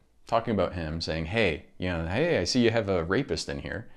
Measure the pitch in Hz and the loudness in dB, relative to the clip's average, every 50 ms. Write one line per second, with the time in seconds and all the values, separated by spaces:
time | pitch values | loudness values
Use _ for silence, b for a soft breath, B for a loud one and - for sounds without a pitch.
0 | _ _ _ _ - - 117 117 - 123 107 95 85 - - 90 80 78 80 82 | _ _ _ _ -4 0 0 0 2 2 0 2 0 0 -2 -4 -4 -4 -4 -4
1 | - 90 80 80 80 80 98 117 110 104 73 - - - - - 92 90 87 82 | -4 -4 -2 -2 -2 -2 0 2 2 2 2 -2 -6 -12 -10 -6 -4 -2 -2 -2
2 | 82 82 95 123 165 175 147 107 - - - 127 117 110 110 117 104 98 95 87 | -2 -2 -2 0 0 2 2 0 0 2 4 4 4 4 4 2 2 2 2 0
3 | 80 85 95 127 143 - 82 80 - - 71 69 78 71 73 98 127 - b | 2 2 0 0 0 0 -2 -4 -4 -6 -6 -6 -6 -6 -8 -8 -10 -12 b